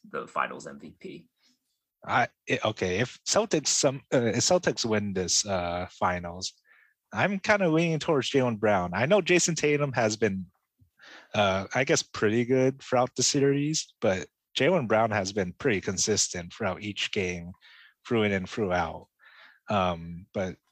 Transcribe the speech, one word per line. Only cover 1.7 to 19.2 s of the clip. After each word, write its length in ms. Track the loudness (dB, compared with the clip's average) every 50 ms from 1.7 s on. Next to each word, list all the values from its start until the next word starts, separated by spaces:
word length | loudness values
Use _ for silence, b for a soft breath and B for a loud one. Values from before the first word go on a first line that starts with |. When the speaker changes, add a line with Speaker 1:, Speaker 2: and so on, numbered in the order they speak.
| _ _ _ _ _ _ -6
Speaker 2:
I, 220 | -2 0 0 0 0 _ _ -6
it, 180 | -4 -2 -2 -2
okay, 340 | -2 -2 -2 -2 0 0 0
if 200 | -2 -2 -6 -10 -4
Celtics 420 | 0 0 0 2 2 0 -2 0 0
some, 340 | 0 2 2 0 0 -2 -6 0
uh, 60 | 0 2
if 180 | 2 2 2
Celtics 480 | 2 2 2 2 2 2 0 -2 -2 -2
win 280 | 0 0 0 0 -2
this, 320 | -2 -2 -2 0 0 0 0
uh, 400 | 0 -2 -2 -2 -2 -4 -4 -6 -8
Finals, 600 | -4 -2 -2 0 -2 -2 -6 -8 -10 -10 -10 -12 -12 _ b b b b b b b b _ -8
I'm 260 | -4 -2 0 0 -2 -2
kinda 280 | 0 2 2 2 4 2
leaning 300 | 2 2 2 2 0 -2
towards 320 | 0 0 0 0 0 2
Jaylen 300 | 2 2 2 2 0 0
Brown. 320 | 2 2 2 2 0 0 -2
I 120 | 0 2
know 140 | 4 4 4
Jason 340 | 4 4 2 2 2 0 -2
Tatum 380 | 0 0 0 2 2 0 -2 0
has 220 | 2 0 0 2
been, 300 | 2 0 0 0 -2 -8 -10 _ _ _ _ _ _ _ _ _ B B B B B B B B
uh, 300 | 2 2 2 2 0 -2 -2 -2
I 80 | -2
guess, 200 | 2 2 2 0
pretty 420 | 0 _ -4 0 2 2 4 2 2
good 360 | 4 4 4 4 2 0 -2
throughout 300 | -4 0 2 2 2 0 0
the 60 | 0
series, 680 | 0 0 2 2 2 2 2 2 0 -2 -2 -4 -6 -8 _ -2
but 280 | 0 0 0 0 -4 -10 _ _ _ _ -2
Jaylen 320 | 0 2 2 2 2 2 2
Brown 220 | 4 4 4 4
has 220 | 2 0 -2 -2
been 200 | -2 -2 -2 -4 -4 -2
pretty 220 | 0 0 0 0
consistent 720 | -2 -4 -2 -2 0 0 0 0 0 -2 -4 -8 -10 -10
throughout 300 | -8 -6 -6 -4 -4 -6
each 300 | -8 -8 -6 -6 -6 -4
game, 400 | -2 -2 -2 -2 -4 -6 -10 -12 -16 _ B B B B B B B B -6
through 160 | -2 0 2
in 100 | 2 2
and 160 | 0 0 -2 -4
through 240 | -4 -4 -2 0
out. 360 | 0 0 0 -2 -6 -10 -16 _ _ _